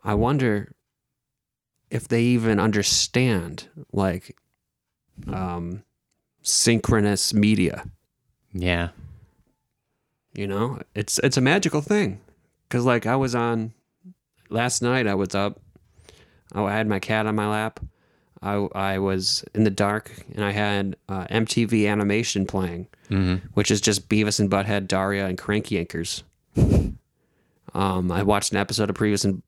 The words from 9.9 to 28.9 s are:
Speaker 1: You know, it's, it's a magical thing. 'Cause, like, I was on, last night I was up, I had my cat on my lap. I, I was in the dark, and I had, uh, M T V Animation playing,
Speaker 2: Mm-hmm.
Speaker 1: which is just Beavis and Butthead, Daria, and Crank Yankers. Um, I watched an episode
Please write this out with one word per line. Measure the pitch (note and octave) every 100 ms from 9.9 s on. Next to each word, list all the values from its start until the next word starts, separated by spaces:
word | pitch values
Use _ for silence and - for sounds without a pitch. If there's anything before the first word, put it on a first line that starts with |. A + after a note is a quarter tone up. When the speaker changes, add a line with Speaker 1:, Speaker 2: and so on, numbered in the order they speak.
| _ _ _ _
Speaker 1:
You | - G2+
know, | G2 A#2 C3 - -
it's, | G#2+ -
it's | C#3+ C3
a |
magical | C3 F3+ F#3+ D3+
thing. | D3 G#3 D#3 G2 _ _ _ _ _
'Cause, | B2 B2
like, | A#2+ A2
I | C3
was | C3+ A#2+
on, | A#2 A#2 A2+ A2+ _ _ F3+ - _ _ _
last | A2 A#2+ -
night | A#2+ B2+ A2+
I | G2
was | F#2+ G2
up, | G2+ - _ - _ _ - - _ _ _
I | - G2+
had | G#2 G#2+
my | G2
cat | - A2 G#2+
on | G#2+
my | G#2
lap. | G#2+ A2 - - _ _ _ _ -
I, | G2 G2+ G2+ -
I | G2 F#2+
was | G2 F#2+ F#2 - - G#2
in |
the | A2
dark, | F#2+ G2+ G#2+ - - - -
and | G2+
I |
had, | G2+ G#2 G2+ G2 - -
uh, | F#2+ F2+
M | A2 A2+
T | - A2+
V | A2+ G#2
Animation | G#2 G2+ G#2 A2+ G#2 F#2+
playing, | G2+ F#2 F2 F#2 _ _
Speaker 2:
Mm-hmm. | G2 F#2 F#2 - -
Speaker 1:
which | G#2+
is | G#2+
just | G#2+ G2 -
Beavis | G#2+ G#2+ G2+
and | G2+
Butthead, | G2 G2 G2+ F#2+
Daria, | F#2+ F#2+ G2+ F#2+
and | F2+
Crank | - G#2 -
Yankers. | G2+ E2+ E2 E2+ - - _ _ - - - - - _ _ _ _ _ _ -
Um, | - G2 F#2 F2+
I | F2
watched | G2+ G#2 -
an | G2+
episode | G2+ G#2+ G#2